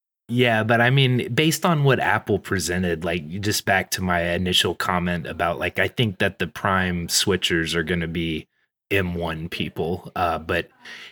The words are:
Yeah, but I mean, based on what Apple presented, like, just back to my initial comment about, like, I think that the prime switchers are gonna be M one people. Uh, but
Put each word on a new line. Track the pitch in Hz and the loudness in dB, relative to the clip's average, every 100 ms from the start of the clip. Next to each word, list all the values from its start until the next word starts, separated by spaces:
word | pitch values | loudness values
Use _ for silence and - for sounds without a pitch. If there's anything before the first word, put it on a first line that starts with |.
| _ _ - | _ _ -4
Yeah, | 120 123 110 | 2 4 4
but | 113 117 | 4 4
I | 120 | 4
mean, | 139 131 123 - | 4 4 2 0
based | 123 160 151 185 | 0 2 2 2
on | 156 | 4
what | 139 123 | 4 4
Apple | 85 107 - 98 | 2 0 0 -2
presented, | - 95 80 90 90 82 | 0 -2 0 0 0 -2
like, | 87 87 76 95 | -2 -4 -4 -4
just | 101 - | -2 -2
back | - 95 90 | 2 0 0
to | - | -2
my | 92 87 85 | 0 0 0
initial | 87 90 90 92 85 | 0 0 2 0 -2
comment | - 90 87 87 - | -2 0 0 -2 -6
about, | - 85 69 | -4 -2 -2
like, | 87 - | -4 -2
I | 135 | -2
think | - 110 90 | 0 -2 0
that | 98 - | -2 -2
the | 87 | -6
prime | - 101 95 90 87 85 | -2 0 2 2 -2 -2
switchers | - 104 92 - 85 80 | 0 2 0 0 0 0
are | 85 | -2
gonna | 80 87 82 | -2 -2 -2
be | 85 82 78 - _ _ _ - | -4 -4 -4 -8 _ _ _ -4
M | 98 92 87 | -2 0 -2
one | 82 80 82 | -4 -6 -6
people. | - 76 - 82 92 - | -6 -6 -4 -4 -4 -6
Uh, | 87 87 80 | -2 -2 -2
but | 82 87 - _ - - - | -2 -4 -4 _ -20 -18 -18